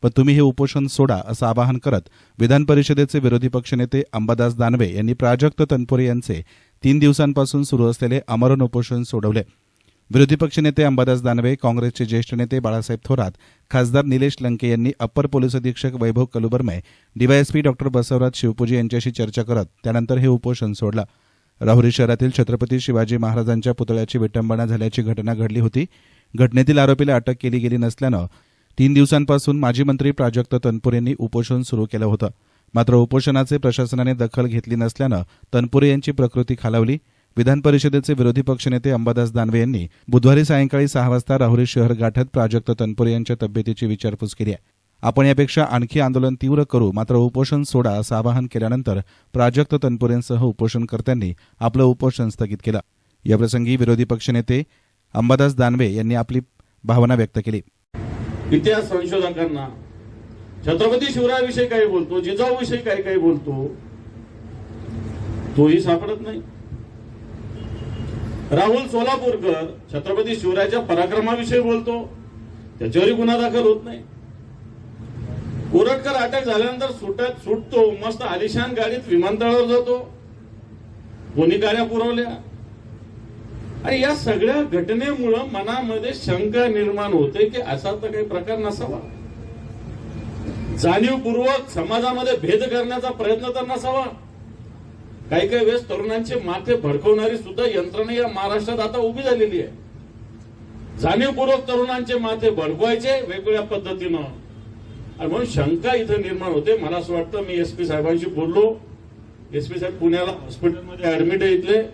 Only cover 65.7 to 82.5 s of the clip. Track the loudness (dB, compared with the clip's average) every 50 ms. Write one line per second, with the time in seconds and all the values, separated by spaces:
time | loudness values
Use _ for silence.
65.7 | 4 2 2 0 -2 -2 -2 -6 -8 -8 -8 -10 -12 -12 -12 -14 -18 -20 -18 -16
66.7 | -16 -16 -16 -18 -20 -20 -20 -20 -20 -20 -18 -18 -16 -16 -16 -14 -14 -14 -12 -12
67.7 | -12 -12 -10 -12 -10 -10 -10 -8 -8 -8 -8 -8 -10 -10 -6 -4 0 0 2 2
68.7 | 2 0 0 -2 -4 -2 -2 -2 -2 -2 -2 -2 -4 -2 -2 -2 -2 -2 -4 -8
69.7 | -12 -16 -18 -10 -10 -8 -6 -4 -2 -2 -2 -2 -4 -4 -2 -2 0 0 0 0
70.7 | 0 -4 -2 -2 0 0 0 0 0 -2 -2 -2 -2 -2 -4 0 0 0 2 2
71.7 | 0 -2 -2 -4 -6 -6 -8 -10 -16 -18 -20 -20 -20 -20 -20 -18 -20 -20 -20 -20
72.7 | -14 -8 -8 -2 0 2 4 4 2 2 2 2 2 2 0 0 0 2 4 4
73.7 | 2 2 0 -12 -16 -16 -16 -18 -20 -20 -20 -20 -20 -20 -20 -20 -20 -20 -20 -20
74.7 | -20 -20 -20 -20 -18 -18 -16 -16 -14 -12 -12 -10 -10 -10 -10 -10 -8 -8 -8 -2
75.7 | 0 0 2 2 0 -2 -4 -4 -4 -2 -4 -2 -4 -4 -4 -2 -2 -2 -2 -2
76.7 | -4 -6 -8 -8 -8 -10 -8 -8 -6 -4 -4 -6 -6 -10 -6 -6 -6 -6 -6 -4
77.7 | 0 2 2 2 2 -2 -8 -8 -8 -6 -8 -8 -6 -4 -4 -4 -2 -4 -4 -4
78.7 | -4 -4 -4 -4 -4 -6 -4 0 0 2 2 2 -2 0 0 0 2 2 2 2
79.7 | 2 0 2 0 -2 -4 -4 -10 -18 -20 -20 -20 -20 -20 -20 -20 -20 -20 -20 -20
80.7 | -20 -20 -20 -20 -20 -20 -20 -20 -20 -20 -18 -10 -2 0 2 2 2 2 0 0
81.7 | 0 0 -2 -2 -2 -2 -2 -2 -2 -2 -4 -6 -8 -12 -16 -18